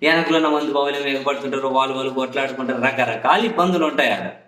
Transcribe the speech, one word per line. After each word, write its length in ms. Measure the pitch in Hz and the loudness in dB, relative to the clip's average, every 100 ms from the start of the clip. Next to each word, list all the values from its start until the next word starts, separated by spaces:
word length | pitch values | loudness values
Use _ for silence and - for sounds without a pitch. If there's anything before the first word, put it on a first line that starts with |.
వెనకలో 360 | 147 165 160 160 | 0 2 2 2
ఉన్న 100 | 156 | 2
మందు 240 | 147 147 | 0 0
బాబులు 220 | 143 143 143 | 0 0 0
ఏమో 120 | 139 | -2
ఎగబడుతుంటారు, 600 | 135 139 135 139 135 135 | -2 -2 -4 -2 -2 0
వాళ్ళు 280 | 131 135 131 | 0 0 0
వాళ్ళు 180 | 135 | -4
కొట్లాడుకుంటారు, 680 | 127 127 139 135 127 127 120 | -4 -4 -2 -4 -4 -4 0
రకరకాల 640 | 127 131 120 113 127 180 226 | 0 0 -2 0 2 2 2
ఇబ్బందులు 400 | - 180 175 165 | 2 2 2 0
ఉంటాయి 280 | 139 127 | 2 0
ఆడ. 180 | 101 90 - | 0 -6 -12